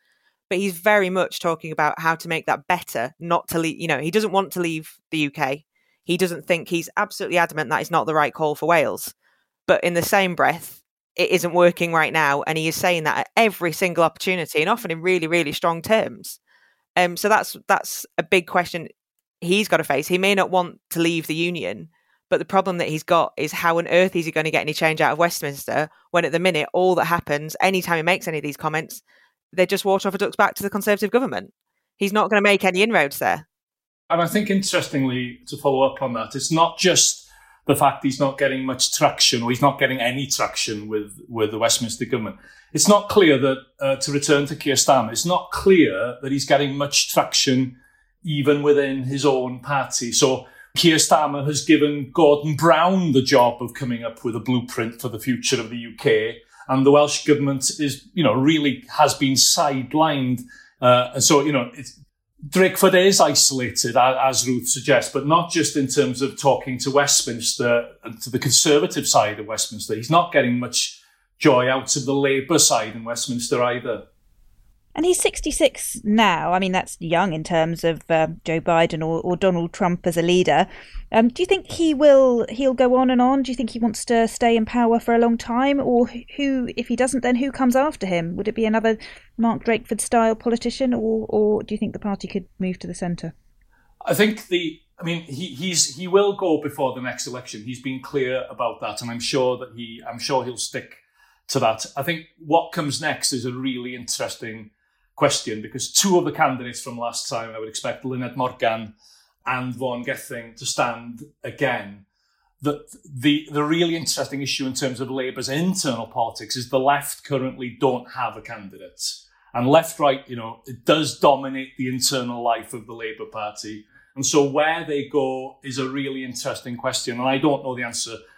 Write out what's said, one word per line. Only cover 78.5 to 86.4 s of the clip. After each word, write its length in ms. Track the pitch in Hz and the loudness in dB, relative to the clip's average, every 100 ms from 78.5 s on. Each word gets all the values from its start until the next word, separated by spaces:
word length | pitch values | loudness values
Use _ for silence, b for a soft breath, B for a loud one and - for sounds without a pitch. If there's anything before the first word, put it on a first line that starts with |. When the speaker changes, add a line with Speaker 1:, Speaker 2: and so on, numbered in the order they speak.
| 160 | -2
Speaker 3:
Biden 400 | 175 165 170 156 | 2 4 2 0
or, 220 | 156 165 | -2 -2
or 140 | 180 175 | -2 2
Donald 360 | 190 175 170 | 2 2 -2
Trump 340 | - 185 175 180 | -2 0 0 -2
as 120 | 165 | 0
a 40 | |
leader. 440 | 170 180 170 147 196 B B B B | 4 4 4 4 2 B B B B
Um, 180 | 220 240 | 2 2
do 140 | 247 | 2
you 40 | 370 | 0
think 240 | 381 - | 0 -2
he 240 | - 330 | 0 0
will, 500 | 269 294 269 262 240 - | 6 8 8 8 4 0
he'll 240 | 226 269 | 0 0
go 220 | 254 254 254 | 4 4 4
on 120 | 254 | 4
and 120 | 247 | 4
on? 220 | 247 277 | 4 2
Do 80 | 262 | 0
you 60 | 247 | -4
think 140 | 226 | -6
he 80 | 233 | -2
wants 260 | 226 214 - | -2 -2 0
to 220 | 233 226 | 2 2
stay 260 | - 233 | 2 2
in 120 | 233 220 | 2 2
power 340 | 240 233 233 | 2 2 2
for 140 | - | 2
a 40 | 233 | 4
long 200 | 233 233 | 4 2
time? 420 | - 240 269 277 | -2 0 2 0
Or 280 | - 240 240 | 2 2 2
wh-, 280 | 240 - | -2 -14
who, 320 | - | -6